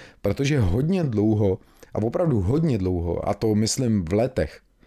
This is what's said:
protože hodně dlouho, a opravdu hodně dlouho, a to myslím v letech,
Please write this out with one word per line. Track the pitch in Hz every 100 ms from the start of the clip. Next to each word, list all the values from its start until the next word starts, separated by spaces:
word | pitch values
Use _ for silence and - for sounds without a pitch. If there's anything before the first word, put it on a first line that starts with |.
| - -
protože | 101 104 139 147
hodně | 95 104 156 190
dlouho, | 151 104 107 107 101 95 - - -
a | -
opravdu | 113 170 170 117
hodně | 92 147 165 110
dlouho, | 92 90 85 - -
a |
to | 101 113
myslím | 104 110 - 123 107
v | 82
letech, | 101 127 - 78 - _ _